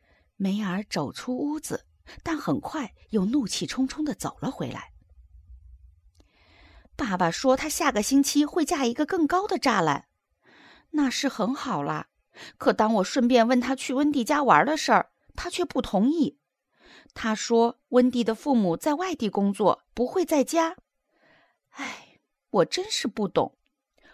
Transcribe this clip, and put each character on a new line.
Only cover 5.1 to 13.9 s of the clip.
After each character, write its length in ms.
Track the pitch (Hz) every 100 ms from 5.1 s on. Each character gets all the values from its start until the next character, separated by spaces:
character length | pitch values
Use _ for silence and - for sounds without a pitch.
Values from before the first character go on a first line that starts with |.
| _ - - - - - - - _ _ _ _ _ _ _ - - _ -
“爸 220 | 240 185
爸 120 | 170
说 280 | - 262 262
他 100 | 302
下 240 | - 294
个 100 | 208
星 220 | 214 277
期 220 | 277 285 294
会 180 | 359
架 220 | 294 320 240
一 80 |
个 120 | 240 294
更 220 | 370 285
高 180 | 359 415
的 120 | 359
栅 240 | 262 202
栏。 260 | 160 139 - _ _ _ _ - - - _
”“那 180 | 302 269
是 180 | - 277
很 260 | - 208
好 300 | 285 269 160
啦， 240 | 147 156 - _ _ - - -
可 140 | -
当 220 | - 220
我 100 | 220
顺 240 | - 277 240
便 180 | 247 226
问 140 | 247
他 160 | 247 262
去 180 | -